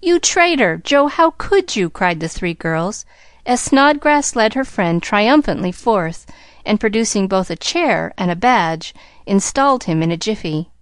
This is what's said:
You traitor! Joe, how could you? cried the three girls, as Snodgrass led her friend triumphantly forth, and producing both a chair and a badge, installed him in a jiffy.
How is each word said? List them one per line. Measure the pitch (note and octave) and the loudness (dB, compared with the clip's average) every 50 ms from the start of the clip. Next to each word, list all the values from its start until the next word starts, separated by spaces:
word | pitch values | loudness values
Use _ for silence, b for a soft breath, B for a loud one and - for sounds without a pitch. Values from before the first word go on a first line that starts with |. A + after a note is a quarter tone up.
You | - F4 E4+ F4 | 0 2 0 2
traitor! | - - - G4 F4 F4 E4+ C#4+ B3+ F#3 D#3+ E3 | 2 0 2 2 2 2 4 2 2 2 2 -2
Joe, | - - C#4+ C#4+ C#4 | -4 0 2 2 4
how | D4 - - E4+ E4 D#4 - | 2 2 2 2 2 2 0
could | - - - G4 F#4 F4+ - | -4 0 2 2 2 0 -2
you? | A3+ F#3+ E3+ | -2 -2 -2
cried | - - G3+ F3+ F3 D#3+ | -2 -2 -2 0 0 -2
the | D#3+ E3 | -4 -8
three | - - - F3 | -6 -6 -6 -6
girls, | E3+ D#3+ - E3 E3 D#3+ E3 F#3 G#3+ - - b b b b b b b b | -6 -4 -4 -4 -2 -2 -2 -4 -6 -8 -14 b b b b b b b b
as | - B3 B3 | -2 -2 -2
Snodgrass | - - - C4+ C#4 C#4+ D4+ D4 - D4+ D4 D4 C#4 - - | 0 2 2 4 4 4 4 2 2 2 2 2 2 -2 0
led | B3 A3+ A3 A3 | 0 0 0 2
her | C4 C4+ | 0 -4
friend | - - - G3 E3+ E3 E3+ | -4 -2 -2 0 0 0 -2
triumphantly | - - - G#3 G#3 A3 C4 D4+ C#4+ - F3+ C#3 - F3+ | -2 0 0 2 4 4 4 4 4 2 -2 -2 -2 -6
forth, | F3+ - - - A3+ G3+ F3 D#3+ E3+ - - B B B B B B B B | -6 -4 -2 0 0 0 0 -2 -6 -10 -16 B B B B B B B B
and | - G#3 G#3 | -2 -2 0
producing | - A3 G#3 A3+ A3+ G#3 - G#3+ G3 F#3+ | 0 0 0 0 -2 0 0 -2 -2 0
both | G3 F#3+ F#3 - | 0 -2 -2 -2
a | F3 | -6
chair | D#3+ - - - E4+ F4 D4+ G#3+ E3 D#3+ E3+ - - | -8 -6 -4 -2 0 0 2 0 0 -2 -4 -6 -4
and | F#3+ F3+ | -2 -2
a | F3 | -2
badge, | E3+ F#3+ B3 B3+ A3+ F3+ E3 E3 D#3+ E3+ - - b b b b b b | 0 2 2 2 2 2 0 -2 -6 -8 -12 -18 b b b b b b
installed | - G3+ G3 G3 - - - C4+ C#4 C4+ B3+ - | 0 0 0 0 0 -2 0 2 2 2 0 0
him | - E3+ D#3+ | -2 -2 0
in | D#3+ E3 | 0 0
a | E3+ | -2
jiffy. | E3 - - A3 G#3 - F3 D3+ D3+ D#3+ - - _ | -4 -4 -4 -6 -4 -4 -6 -4 -4 -6 -6 -12 _